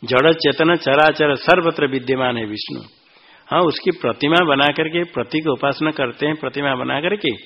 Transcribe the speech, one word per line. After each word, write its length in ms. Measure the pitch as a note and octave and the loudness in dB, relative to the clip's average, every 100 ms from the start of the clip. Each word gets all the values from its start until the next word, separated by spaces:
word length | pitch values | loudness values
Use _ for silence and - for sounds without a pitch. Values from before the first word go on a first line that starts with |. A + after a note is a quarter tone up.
जड़ 280 | - B2+ D#3+ | 0 4 4
चेतन 440 | D#3+ D3 C3 E3 E3+ | 4 2 2 2 2
चराचर 580 | C3+ C#3+ D#3 D3+ D3+ | 2 4 4 4 0
सर्वत्र 520 | C3 - F3+ E3 D#3 C#3+ | 0 2 2 2 0 -2
विद्यमान 500 | C3+ B2 C3 B2+ A#2 | -2 -2 -2 -2 -2
है 100 | G#2+ | -6
विष्णु। 340 | G#2+ - - - _ _ _ _ - - | -8 -10 -14 -16 _ _ _ _ -20 -4
हाँ, 140 | D3+ | 0
उसकी 300 | E3+ - F#3 | 0 0 -4
प्रतिमा 460 | E3 B2 G#2+ D3 E3+ | -2 -4 -2 2 2
बना 300 | E3+ C#3 D3 | 2 4 2
करके 380 | D3 D#3 E3+ | 2 -2 -4
प्रतीक 420 | E3+ B2+ A#2 D#3 D#3 | -4 -6 -4 -2 -2
उपासना 440 | B2 C#3 C3+ D#3 | -2 -2 -2 -4
करते 360 | D3+ B2 A#2 D3 | -2 -6 -2 -4
हैं, 100 | D3+ | -4
प्रतिमा 380 | C3 C#3 C#3+ | -6 -4 -2
बना 260 | B2+ B2+ C3+ | -2 -2 -4
करके, 300 | F3 G#3 D#3 G2+ | -2 -2 -4 -6